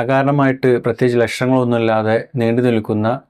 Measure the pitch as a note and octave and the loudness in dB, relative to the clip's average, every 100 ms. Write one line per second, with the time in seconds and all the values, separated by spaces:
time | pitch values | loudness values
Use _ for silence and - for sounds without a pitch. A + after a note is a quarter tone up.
0 | A#2+ C3+ C#3 C#3+ C3+ C3 C3 B2 A#2+ A#2 | 0 0 0 0 0 0 0 0 -2 -2
1 | B2+ A#2+ A2+ - B2+ C3 B2 A#2 A2+ A2 | 0 2 0 -2 0 0 2 0 0 0
2 | G#2+ A2+ - B2+ A2+ A#2 B2 A2+ A2 G#2+ | 0 -2 -2 -4 0 0 0 0 -2 -2
3 | G#2+ C3 | -2 -4